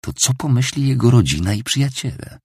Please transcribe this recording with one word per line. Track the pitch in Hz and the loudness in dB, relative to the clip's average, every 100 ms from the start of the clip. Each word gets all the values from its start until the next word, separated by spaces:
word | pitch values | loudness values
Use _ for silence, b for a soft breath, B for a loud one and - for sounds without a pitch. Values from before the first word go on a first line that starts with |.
to | - | -10
co | - - | -4 -2
pomyśli | 131 151 127 131 - 135 | -2 0 2 0 0 0
jego | 131 113 | 2 4
rodzina | 123 78 73 90 | 6 4 0 -2
i | 104 | -2
przyjaciele? | 120 135 139 131 131 131 - - | -2 -2 -2 -4 -8 -10 -16 -18